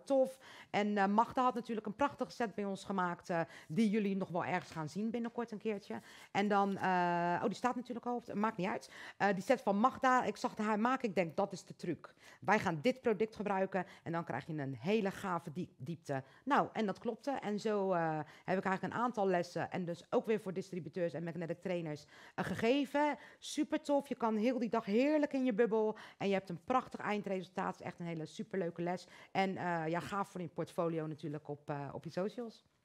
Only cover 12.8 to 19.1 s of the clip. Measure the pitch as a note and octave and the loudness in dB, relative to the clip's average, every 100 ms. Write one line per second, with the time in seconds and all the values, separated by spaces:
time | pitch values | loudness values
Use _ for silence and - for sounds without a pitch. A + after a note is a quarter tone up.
12.8 | A#3+ B3+ A#3+ G3+ A3 - G3+ F#3+ F#3+ F#3+ | 2 4 2 2 0 -2 -2 0 2 0
13.8 | F3 - - E3+ - B2+ - D#3 C3+ B2+ | -4 -8 -4 -4 -2 -6 -4 -4 -4 -4
14.8 | D3+ A3 G3 - G3 E3+ - D3 D#3+ - | 2 2 2 -2 -2 -2 -4 -8 -8 -8
15.8 | C3 D#3 - C3+ - - - A#3 D#3+ G3+ | -10 -8 -4 -4 -6 -10 2 2 2 0
16.8 | G#3+ F3+ A#3+ A#3 - C4 G3+ G#3 A3 G#3 | -2 -2 -4 -4 -4 -4 -2 -2 0 0
17.8 | F#3+ E3+ E3 D#3 D3+ - - F#3 F#3+ F#3 | 2 2 2 -2 -6 -8 -2 0 2 0
18.8 | F#3 - A#3+ | -2 -2 -2